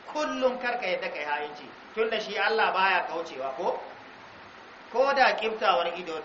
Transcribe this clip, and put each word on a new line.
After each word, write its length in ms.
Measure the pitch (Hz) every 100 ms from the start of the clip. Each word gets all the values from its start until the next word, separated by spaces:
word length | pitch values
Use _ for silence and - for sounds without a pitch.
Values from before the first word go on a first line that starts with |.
| -
kullum 460 | 302 302 262 254 247
kar 180 | 247 240
ka 60 | 196
yadda 220 | 180 185
ka 100 | 147
yi 60 | 147
ha'inci, 440 | 147 151 - 123 - - -
tunda 240 | 226 220
shi 180 | 185 202
Allah 340 | 208 226 190
baya 300 | 180 190 180 170
kaucewa 460 | 165 165 135 135 147
ko? 240 | 196 - - - - - - - - - - - -
Ko 220 | 226 277
da 200 | 269 233 -
kiftawar 580 | 220 220 214 175 170 175
ido, 220 | 170 160